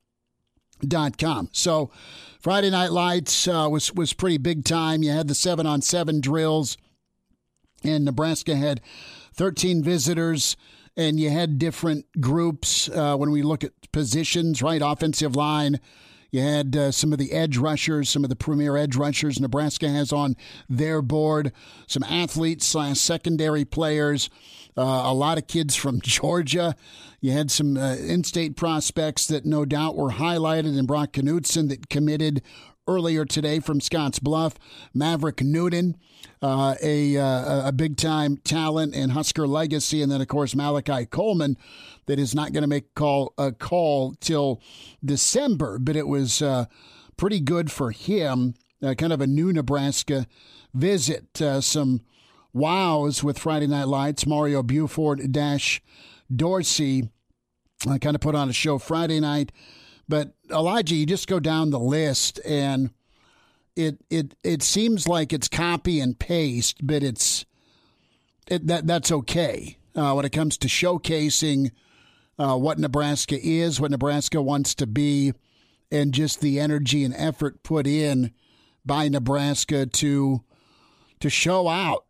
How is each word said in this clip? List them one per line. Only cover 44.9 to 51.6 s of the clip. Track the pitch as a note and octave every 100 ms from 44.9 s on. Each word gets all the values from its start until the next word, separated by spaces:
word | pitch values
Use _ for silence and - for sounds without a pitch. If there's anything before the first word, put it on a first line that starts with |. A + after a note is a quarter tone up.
| -
December, | C#3+ C#3+ - A#3 C#4+ F#3+ C3+ A2
but | B2+ D#3
it | C#3+
was, | C#3+ C3 -
uh, | D3 B2+ A#2+ - - - - -
pretty | F#3+ G3+
good | C#3 E3+ D#3+
for | - B2
him, | A2 - G3+ D3+ B2+ B2+ A#2+ _ -
uh, | C3+
kind | C3 E3
of | D#3
a | C3+
new | C#3+ F3+
Nebraska | E3 B2+ C#3+ C#3 - - C#3 B2 _ - - -
visit. | B2+ E3+ G3+ G#2 D#3 - -
Uh, | D3+ C3+